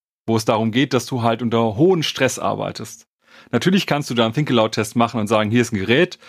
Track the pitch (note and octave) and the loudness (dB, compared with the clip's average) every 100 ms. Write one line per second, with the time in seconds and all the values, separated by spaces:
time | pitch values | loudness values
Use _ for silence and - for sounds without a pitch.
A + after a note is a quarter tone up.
0 | _ _ - A2+ - A2 A2+ A2+ C#3 B2+ | _ _ -2 0 2 0 0 0 0 -2
1 | - B2+ A#2 A2+ A#2+ A#2 A2+ G2 F3 F3+ | -2 -2 -2 -2 0 0 0 2 2 2
2 | C#3+ - C3 - G2 G#2 G2+ A2 A2 - | -2 -2 -2 -2 -4 -4 -6 -8 -14 -18
3 | _ _ _ - - A#2+ F#3 F#3+ - D3 | _ _ _ -20 -4 -2 2 2 0 -4
4 | C#3 A#2+ A2+ C3 D3 A#2 A2 A2+ G#2 A#2 | -2 0 0 0 0 2 2 0 -2 0
5 | A2+ A2+ G#2 A2 G#2+ A#2+ A#2 G2+ F#2+ C3 | 0 0 0 0 2 2 0 0 2 2
6 | F3+ - | 2 -2